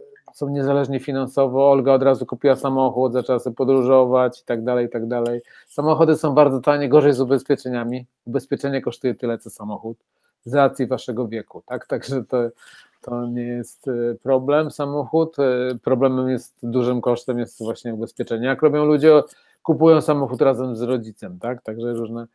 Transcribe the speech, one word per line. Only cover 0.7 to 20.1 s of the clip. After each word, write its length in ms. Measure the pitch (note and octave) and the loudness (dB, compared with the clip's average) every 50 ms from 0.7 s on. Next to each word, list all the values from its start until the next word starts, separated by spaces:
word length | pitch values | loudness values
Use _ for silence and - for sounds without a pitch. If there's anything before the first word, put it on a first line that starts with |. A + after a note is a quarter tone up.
| C#3 C#3+ C#3 C3+ C#3 C3 | 0 0 -2 -2 -4 -6
finansowo. 720 | - - C3+ C3+ C3+ C3 - C#3 C#3 B2+ B2+ C3+ C#3 C#3+ | -6 -6 -6 -6 -6 -4 0 0 0 2 2 2 4 4
Olga 220 | C#3 C3+ A#2+ C#3 C3+ | 4 4 4 4 2
od 100 | C3 C3+ | 4 4
razu 220 | C#3 C3+ A2 A#2+ | 2 2 2 -2
kupiła 300 | - C3 - - C#3 C3 | -6 -8 0 2 2 2
samochód, 580 | C3 - C#3 C3+ C3 C3 B2+ - B2 C3 B2+ A#2 | 2 0 -2 0 0 0 0 0 0 0 0 0
zaczęła 260 | B2+ A#2+ - B2+ A#2+ | -2 -2 0 -2 -2
sobie 160 | - B2+ A#2 | -2 -6 -4
podróżować 880 | - C3+ B2 C3+ C3 B2 B2+ C3+ C3 B2+ B2 B2+ B2+ B2+ B2 B2 - | -2 0 2 2 2 4 4 6 6 6 4 4 2 2 2 -2 -6
i 40 | _ | _
tak 180 | - A#2+ A2+ A2+ | -6 -6 -4 -2
dalej, 220 | B2 B2 B2 A#2+ | -2 -2 -2 -2
i 40 | A#2 | -2
tak 180 | - A#2 A2+ A2+ | -4 -6 -6 -4
dalej. 340 | B2 A#2+ A#2 A#2+ A#2+ A#2+ - _ - - _ _ | -4 -4 -2 -4 -4 -8 -8 _ -20 -20 _ _
Samochody 500 | - - C#3+ D3+ D#3 C3+ E3 D#3 D#3 - | -8 -4 0 2 4 4 4 4 4 2
są 160 | - D3+ C3+ | 0 2 4
bardzo 280 | D3 D3 C#3 C3+ C3 | 6 6 6 4 2
tanie, 280 | B2+ D3 D3 C#3+ C#3+ B2+ | 2 2 2 2 2 4
gorzej 240 | B2+ D3+ C#3 D3 C3+ | 4 6 6 6 4
z 80 | A#2+ | 4
ubezpieczeniami. 840 | C3+ B2 C3+ B2+ C3 - C#3+ - - B2+ B2 A#2+ A#2 A#2+ B2 B2+ B2+ - _ _ _ | 2 2 2 0 2 0 -2 -2 -2 -6 -6 -4 -4 -6 -6 -8 -10 -14 _ _ _
Ubezpieczenie 560 | A#2+ A#2+ C3+ C3 - D3 - - C#3 C#3 C3+ | -6 -6 -6 -4 -4 -6 -6 -4 -4 -4 -4
kosztuje 340 | - B2 A#2 - - B2+ A2+ | -4 -6 -8 -4 -4 -4 -4
tyle, 220 | - - A#2 A2+ A2 | -4 -4 -6 -6 -6
co 120 | - A2 | -8 -14
samochód, 480 | - - G#2+ G#2+ G#2 G2 - A2+ A#2 - _ _ _ _ _ _ _ _ _ | -16 -14 -12 -12 -12 -10 -10 -12 -14 -14 _ _ _ _ _ _ _ _ _
z 80 | A#2+ B2 | -2 0
racji 340 | C#3+ C#3 C3 C3 - C3 - | 2 2 2 0 -2 -4 -4
waszego 400 | C3 A#2+ - - A2+ A2+ B2 G#2+ | -4 -6 -6 -8 -6 -6 -6 -6
wieku, 360 | A2+ A2 - - - F2 - | -6 -10 -10 -12 -18 -20 -14
tak? 220 | _ B2 B2 - _ | _ -10 -10 -8 _
Także 360 | C#3 A#2 - - C#3 C3 A2 | -8 -8 -6 -6 -6 -6 -6
to, 140 | - C3+ B2 A#2+ A#2 - _ - - - - - _ _ _ | -4 -2 -2 -2 -2 -6 _ -20 -20 -20 -20 -20 _ _ _
to 240 | - - A#2+ A#2+ A#2+ | -12 -10 -8 -8 -6
nie 180 | A#2+ A#2+ A#2+ A#2+ | -6 -6 -8 -6
jest, 440 | A#2+ A#2+ A#2+ A#2+ - - - - C#3 | -6 -8 -8 -10 -12 -16 -12 -8 -6
e, 280 | B2 A#2+ A#2+ A#2+ A#2 - _ | -4 -2 -2 -4 -4 -6 _
problem, 480 | C3 C3+ C3 C3 C3+ C#3+ D3+ D#3 C#3+ | 0 0 0 2 2 2 2 0 -2
samochód. 680 | - - D3 C#3+ C#3+ D3 C3+ A#2+ - E3 D#3+ D#3+ - - | -4 -6 -6 -4 -4 -4 -4 -2 0 0 0 0 0 0
E, 40 | C#3 C3 B2+ B2 B2+ B2+ B2+ A#2 - | 0 2 2 0 -2 -2 -4 -4 -2
problemem 460 | B2 C3 A#2+ C3+ C3 C3 B2+ C3 B2+ | -2 0 2 2 2 2 0 0 -2
jest, 280 | C3 A#2+ - - - _ - | -2 -4 -4 -10 -16 _ -10
dużym 380 | A#2+ A#2 C3 A#2+ B2 B2+ A#2+ | -4 -2 0 0 0 0 0
kosztem 380 | - B2 A#2+ A#2 - - A#2+ A#2+ | 0 0 -2 -2 -2 -6 -4 -4
jest 240 | A#2 A#2 - - A2+ | -6 -8 -8 -10 -8
właśnie 300 | A2 A2 - - A#2+ A2+ | -8 -8 -8 -8 -10 -8
ubezpieczenie. 540 | G#2+ A2+ A2 - - A#2+ - A#2 A2+ A#2+ C3 | -8 -8 -10 -8 -10 -6 -6 -4 -4 -2 -2
Jak 140 | C3+ C3 | -2 2
robią 240 | D#3 D3+ C#3+ D3+ D3+ | 2 2 2 2 2
ludzie, 380 | D3+ D3+ C#3+ C#3+ D#3+ D3+ D3 C#3 - - - _ _ _ _ _ | 2 2 4 6 6 6 6 4 2 -6 -20 _ _ _ _ _
kupują 380 | - D#3 B2+ D#3+ E3 D#3+ D3+ | -2 0 4 6 6 6 6
samochód 400 | - - | 4 2